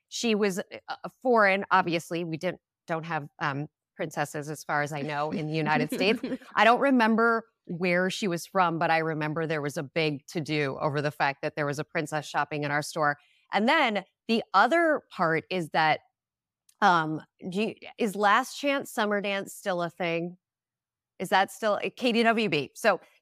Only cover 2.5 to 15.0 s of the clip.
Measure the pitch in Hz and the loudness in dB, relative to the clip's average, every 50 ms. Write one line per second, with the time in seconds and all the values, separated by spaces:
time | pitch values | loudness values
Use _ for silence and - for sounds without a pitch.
2.5 | - - _ _ _ _ _ - 170 160 156 165 165 156 143 147 - - 165 151 | -6 -8 _ _ _ _ _ -6 -6 -6 -4 -4 -6 -6 -6 -8 -8 -6 -4 -4
3.5 | 139 139 151 - _ _ _ _ _ - 185 156 - 165 147 - - 151 143 151 | -2 -4 -6 -8 _ _ _ _ _ -8 -8 -6 -4 -4 -6 -4 -6 -8 -8 -8
4.5 | 156 - - - 160 147 147 143 160 147 139 151 147 143 147 156 - - 151 156 | -10 -10 -6 -4 -2 -2 -2 -2 -4 -6 -6 -4 -4 -4 -4 -2 -4 -4 -4 -4
5.5 | 156 160 156 151 156 - - - 269 214 185 196 226 240 - 226 262 - - - | -2 -2 0 2 2 0 0 -2 -2 0 0 0 0 0 -2 -6 -8 -8 -10 -6
6.5 | - - 214 226 240 - 262 277 269 247 220 220 226 220 226 233 226 226 226 _ | 0 4 4 6 6 4 4 4 4 4 4 4 4 4 4 2 2 0 -2 _
7.5 | _ _ _ - 180 160 185 180 175 180 185 190 185 - 226 196 170 170 - - | _ _ _ -10 -6 -2 0 0 2 2 2 0 -2 -2 -2 -2 -2 -4 -4 -2
8.5 | - 196 180 170 165 160 170 165 160 160 160 160 160 151 151 151 151 165 160 151 | 0 2 2 2 2 0 2 2 2 2 2 0 -2 -2 -2 -2 -2 -4 -4 -2
9.5 | 160 151 143 147 - 175 147 127 - 170 156 156 151 - - - - 151 147 151 | -2 -2 -2 -4 -4 -6 -8 -4 -2 0 0 0 0 -4 -8 -8 -6 -6 -4 -2
10.5 | 156 151 147 139 131 - - 156 139 151 143 151 - - 156 139 139 - - 151 | -2 0 0 -2 -2 -2 -2 -2 0 0 -2 -2 -2 0 0 0 0 -2 -4 -6
11.5 | - - 147 143 143 139 147 - - 175 151 147 156 151 139 - - 160 143 - | -4 -2 -2 -2 -2 -4 -6 -6 -4 -4 -4 -4 -4 -6 -6 -4 -2 -2 -2 -2
12.5 | 156 147 147 143 143 147 147 - - 170 151 147 143 - _ _ _ _ _ _ | -2 -4 -2 -2 -2 -2 -2 -4 -2 0 0 0 0 -2 _ _ _ _ _ _
13.5 | - 202 214 247 302 330 285 233 214 196 180 - _ _ _ - 226 226 - - | -2 2 2 4 4 4 4 2 0 -2 -4 -8 _ _ _ -2 -2 -2 0 2
14.5 | - 190 208 240 320 339 339 320 302 - | 4 4 6 6 6 4 4 4 2 0